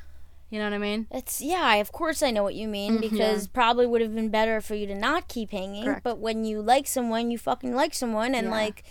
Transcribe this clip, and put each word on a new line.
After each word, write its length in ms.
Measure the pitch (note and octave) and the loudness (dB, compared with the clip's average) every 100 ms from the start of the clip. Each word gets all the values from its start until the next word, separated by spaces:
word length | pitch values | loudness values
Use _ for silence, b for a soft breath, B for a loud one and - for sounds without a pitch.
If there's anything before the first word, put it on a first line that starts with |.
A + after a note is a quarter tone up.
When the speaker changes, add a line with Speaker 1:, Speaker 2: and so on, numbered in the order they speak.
| b b b b - | b b b b -10
Speaker 1:
You 80 | G#3+ | -6
know 60 | |
what 80 | G#3 | -4
I 60 | G#3 | -2
mean? 280 | G#3 G#3+ A3 | -2 -2 -4
Speaker 2:
It's, 320 | C4 - - | -8 -6 -6
yeah, 320 | C#4 F4+ C#4 | -2 2 4
of 180 | G#3 G#3 | 4 2
course 300 | - E4 D4+ | -2 -2 0
I 80 | C#4 | 2
know 120 | G#3+ | 2
what 120 | G3+ | 0
you 140 | - A3 | -2 -6
mean, 240 | G3+ G3+ | -4 0
Speaker 1:
Mm-hmm. 80 | A3+ A3 | 0 0
Speaker 2:
because 340 | G#3+ A3 G#3 | 2 2 2
Speaker 1:
Yeah. 60 | G3 | 0
Speaker 2:
probably 340 | B3+ A#3 A#3+ B3 | 2 4 6 4
would 140 | A#3 | 4
have 140 | A3+ | 2
been 160 | A3 A3 | 0 2
better 320 | G#3+ A3+ A3 | 2 4 2
for 120 | - | -2
you 120 | G#3 G3+ | -4 -4
to 80 | |
not 340 | G3 A#3 E4 - | -2 0 0 -2
keep 220 | A#3+ G#3+ | -6 -4
hanging, 340 | G3+ F#3+ G3+ | -6 -6 -4
Speaker 1:
Correct. 200 | B3+ C#4+ | -2 -2
Speaker 2:
but 140 | B3 G3+ | -2 -2
when 280 | A3 A3 A3 | -2 -2 -2
you 160 | G#3+ | 0
like 240 | G#3 C4+ C#4+ | 4 4 4
someone, 440 | C4 A#3 A3+ A#3 | -2 0 0 0
you 60 | A#3 | -2
fucking 380 | C4 B3 B3+ | -2 -2 0
like 180 | B3 D#4+ | 2 0
someone, 420 | - A#3+ G#3+ A#3+ | 0 -2 0 0
and, 120 | B3+ A3+ | 0 0
Speaker 1:
Yeah. 60 | |
Speaker 2:
like, 300 | A3 G#3+ - B | 0 -2 -4 B